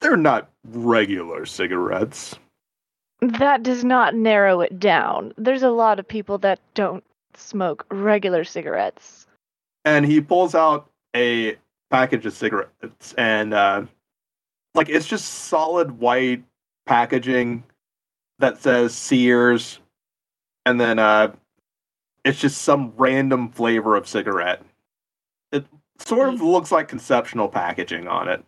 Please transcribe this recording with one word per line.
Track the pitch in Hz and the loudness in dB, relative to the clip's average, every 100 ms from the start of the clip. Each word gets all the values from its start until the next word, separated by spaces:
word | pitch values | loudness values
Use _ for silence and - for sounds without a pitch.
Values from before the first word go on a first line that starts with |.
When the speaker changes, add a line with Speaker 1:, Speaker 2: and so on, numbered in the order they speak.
Speaker 1:
they're | 294 220 | 0 2
not | 151 113 - _ 113 | 4 2 -2 _ -16
regular | 117 117 117 101 95 85 80 80 | -4 2 2 2 -2 -8 -10 -10
cigarettes. | - 92 90 90 92 117 - - - _ _ _ _ _ _ _ _ | -6 -4 -2 -2 -2 -4 -6 -16 -18 _ _ _ _ _ _ _ _
Speaker 2:
That | 247 226 277 262 | -2 2 2 2
does | 240 247 | 0 -2
not | 247 254 226 226 | 0 2 2 2
narrow | 220 208 196 180 | 2 4 4 2
it | 170 180 | 0 0
down. | 202 160 - - 101 - | 2 2 0 -4 -8 -4
There's | 226 262 | -2 0
a | 254 | 2
lot | 233 220 202 | 2 2 0
of | 190 | -4
people | 220 202 202 | -10 -6 -2
that | 196 185 _ | -2 -2 _
don't | - 196 185 - _ _ _ | -4 -4 -6 -14 _ _ _
smoke | - 208 180 147 - | -12 -6 -4 -6 -10
regular | 196 208 208 190 175 | -4 0 0 0 -2
cigarettes. | 175 185 151 85 98 - - _ _ _ _ _ _ _ 151 | -4 -8 -6 -4 -4 -8 -18 _ _ _ _ _ _ _ 0
Speaker 1:
And | 151 147 | 2 4
he | 151 | 2
pulls | 147 180 185 165 | 2 2 2 2
out | 156 147 - _ _ 120 | 2 0 -6 _ _ -2
a | 120 117 110 - _ _ _ | 0 0 -2 -6 _ _ _
package | 131 127 113 110 | 0 0 0 -4
of | |
cigarettes | - 110 104 - _ 113 - - - | -6 -4 -4 -6 _ -20 -20 -10 -2
and, | 113 110 107 | 0 0 0
uh, | 104 98 101 - _ _ _ _ _ _ _ _ | 2 2 2 -4 _ _ _ _ _ _ _ _
like, | 160 151 | -2 0
it's | 156 156 | 0 -2
just | 220 - - - | -6 -8 -14 -4
solid | 160 160 175 156 117 | -2 0 0 -2 -2
white | 120 127 127 123 - _ _ _ - | 0 2 0 -4 -8 _ _ _ 0
packaging | 120 120 131 123 127 120 120 - _ _ _ _ _ _ _ | 0 2 -2 0 0 -2 -6 -12 _ _ _ _ _ _ _
that | 135 - | -2 0
says | 139 123 120 - | 2 2 2 -2
Sears, | - 131 123 120 120 120 - - _ _ _ _ _ _ _ _ 127 | 0 2 4 4 4 2 -2 -14 _ _ _ _ _ _ _ _ 0
and | 123 | 2
then, | 117 113 | 2 2
uh, | 107 107 107 - _ _ _ _ _ _ _ _ 139 | 4 4 2 -2 _ _ _ _ _ _ _ _ -2
it's | 143 | 0
just | 147 - | -2 0
some | - 143 123 110 | 0 0 0 0
random | 131 135 135 127 120 | 2 2 2 0 -2
flavor | 120 117 113 110 104 | -4 0 0 2 0
of | - | 0
cigarette. | 107 101 92 87 90 - _ _ _ _ _ _ _ _ | -4 -2 -2 -2 -4 -10 _ _ _ _ _ _ _ _
It | 143 139 _ _ - | -8 -8 _ _ -20
sort | - 233 269 | -4 0 0
of | 247 | 0
Speaker 2:
Mm. | 165 | 0
Speaker 1:
looks | 180 160 | 0 2
like | 170 151 | -2 -2
conceptual | 123 - 123 117 120 101 | -8 0 0 0 -4 -4
packaging | 104 87 82 87 85 87 | -2 -4 -6 -8 -8 -6
on | 87 87 | -4 -4
it. | - | -6